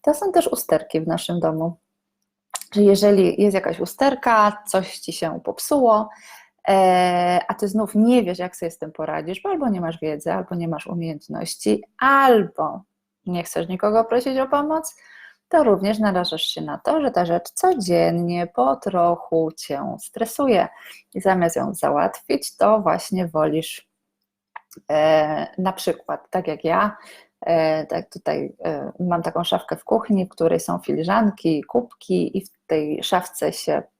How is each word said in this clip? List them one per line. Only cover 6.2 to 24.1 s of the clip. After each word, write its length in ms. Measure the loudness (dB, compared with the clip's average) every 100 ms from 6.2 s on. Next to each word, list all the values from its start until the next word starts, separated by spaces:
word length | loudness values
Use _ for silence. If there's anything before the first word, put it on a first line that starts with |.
| -20 -20 _ _ 0
e, 720 | 4 6 4 4 2 2 2 0
a 60 |
ty 140 | -4 -2
znów 260 | -2 0
nie 280 | 4 6 4
wiesz, 160 | 2 -4
jak 180 | -8 -6
sobie 140 | -10
z 80 | -8
tym 140 | -12
poradzisz, 500 | -8 -6 -6 -6 -8
bo 60 | -4
albo 200 | -2 -2
nie 120 | -2
masz 200 | -4 -4
wiedzy, 320 | -6 -4 -4
albo 220 | -4 -4
nie 140 | -6 -4
masz 180 | -6 -6
umiejętności, 960 | -6 -6 -8 -10 -10 -8 -4 -2 -2 -4 -2
albo 840 | 2 4 6 4 2 -4 -6 -6 _ _ _ _ -6
nie 160 | -6
chcesz 260 | -6 -8 -6
nikogo 360 | -2 2 2
prosić 340 | 2 0 0 -2
o 80 | 0
pomoc, 500 | 0 0 -4 -6 -16 -20 -20 -20 _ _
to 160 | 4
również 340 | 4 2 0 0
narażasz 440 | 0 0 -2 -4
się 180 | -6 -6
na 180 | -8 -6
to, 220 | -2 0
że 100 | 0
ta 160 | 0 0
rzecz 240 | -2 -4
codziennie 960 | 0 0 0 0 2 2 0 -2 -4 -4
po 300 | 0 0 0
trochu 760 | -2 0 2 0 0 0 0 -6
cię 400 | -8 -6 -6 -10
stresuje 680 | -12 -6 -6 -2 2 2 2 -6 -20 -20 _
i 60 | -2
zamiast 360 | 0 2 2 0
ją 180 | -4
załatwić, 840 | -2 0 2 0 -4 -4 -4 -4 0
to 240 | 4 4
właśnie 460 | 2 -2 -2 -4 -2
wolisz, 600 | 0 0 0 -6 -14 _ _ _